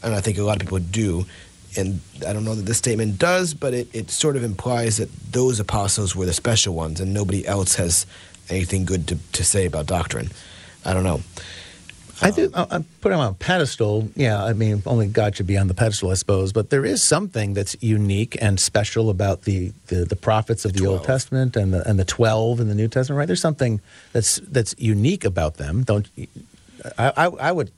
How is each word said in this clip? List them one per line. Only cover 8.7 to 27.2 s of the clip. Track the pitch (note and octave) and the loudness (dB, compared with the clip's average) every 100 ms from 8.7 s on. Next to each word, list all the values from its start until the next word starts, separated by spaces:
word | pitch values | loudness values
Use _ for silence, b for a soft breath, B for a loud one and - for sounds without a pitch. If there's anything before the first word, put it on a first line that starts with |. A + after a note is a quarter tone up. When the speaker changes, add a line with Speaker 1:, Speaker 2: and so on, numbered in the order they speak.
| F#2+ | -2
Speaker 1:
good | F2+ F#2 D#2 | 0 -2 -2
to, | E2 - | -6 -6
to | - | -2
say | F2+ G2+ | 0 2
about | F2+ D#2 D2+ | 0 -2 -2
doctrine. | F2+ E2 A#1 C2 - B B B B | -2 -2 -4 -6 -10 B B B B
I | - | -2
don't | F#2 | 0
know. | F#2 D#2 F2+ - B B B B B - - - | 2 0 -4 -14 B B B B B -20 -20 0
Speaker 2:
I | F#3+ | 0
do. | G#3+ G4 | 2 0
Speaker 1:
Um, | B3+ - | 0 -2
Speaker 2:
I, | F3 | -2
I | D#3+ - | -6 -2
put | G#3+ | 0
him | F#3 | 2
on | A2 | 0
a | |
pedestal. | F#2 - F#3 C#3+ - G#2+ G#2+ G#2+ | -2 0 2 2 0 0 0 -2
Yeah, | - B2+ G#2 | 0 0 2
I | G2+ | 0
mean, | G#2+ A2 G#2 | 0 2 0
only | F#2 A#2+ G#2 | 0 2 2
God | A2 G#2 | 2 0
should | G2+ F#2+ | 0 0
be | G2 | 2
on | G2 | 2
the | |
pedestal, | F#2 A2+ G2+ F#2 | 2 0 0 -2
I | |
suppose. | F#2 - G2 F#2+ | -2 0 0 2
But | A2 G#2 | 0 0
there | C#3 | 0
is | C#3 B3+ | 2 0
something | - D3+ G3 A#2 G#2 | 2 2 0 -4 -2
that's | G2 G2+ - | -2 -4 -2
unique | A2+ G#2+ G#2 G2 A2 - | 0 2 2 2 0 0
and | G#2+ G2 | 0 2
special | - G#2+ G#2 - A2 | 2 0 0 0 2
about | F#2+ G2+ F#2 | 2 2 0
the, | - G2 F2 - - | 0 0 -2 -8 -4
the, | F2+ | -2
the | E2+ | 0
prophets | F2+ - G#2+ A2 A2+ G#2 | 0 2 2 2 -2 0
of | |
Speaker 1:
The | F#2+ | 0
Speaker 2:
the | G2 | 2
Old | F#2+ | 0
Speaker 1:
twelve. | - | 0
Speaker 2:
Testament | C3 - C3+ C3 A#2+ | 0 0 0 2 2
and | G2 | 2
the, | F#2 - | 2 2
and | G2+ | 2
the | |
twelve | F#2 - A#2 A2 A2+ A#2+ | 2 2 4 4 2 2
in | A2+ | 0
the | |
New | G#2 A2+ | 2 2
Testament, | B2+ C3 C#3+ | 2 0 0
right? | D3 | 0
There's | F3+ | 0
something | E3 C#3+ B2+ G#2+ B B B | 0 0 0 0 B B B
that's, | - G#2 - | -2 0 -2
that's | - C3+ A2 - | -2 -2 -2 -2
unique | A2+ G#2 A2 G3 | 0 4 2 2
about | G#2 F2+ D#2 | -2 0 -2
them. | - C#2 E2+ | -2 -4 -2
Don't | B2+ G#2 G#2 - - - - - - - - - | 2 0 0 -8 -14 -14 -20 -20 -20 -18 -16 -2
I, | B2 | 0
I, | - | 2